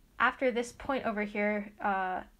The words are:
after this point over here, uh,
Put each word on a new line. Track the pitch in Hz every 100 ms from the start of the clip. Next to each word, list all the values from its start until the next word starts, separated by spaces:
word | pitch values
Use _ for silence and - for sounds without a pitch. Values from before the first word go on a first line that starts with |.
| _ -
after | 233 - 262
this | 233 240
point | - - 262 226
over | 208
here, | 208 208 208 208 208 -
uh, | 208 190 185 180 - -